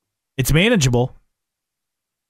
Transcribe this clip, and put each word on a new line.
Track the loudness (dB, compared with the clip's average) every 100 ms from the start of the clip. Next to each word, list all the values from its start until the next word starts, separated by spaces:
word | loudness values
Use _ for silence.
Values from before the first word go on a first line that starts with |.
| _ _ _ -8
It's | -2
manageable. | 0 2 0 0 0 -2 -8 _ _ _ _ _ _ _ _ _ _ _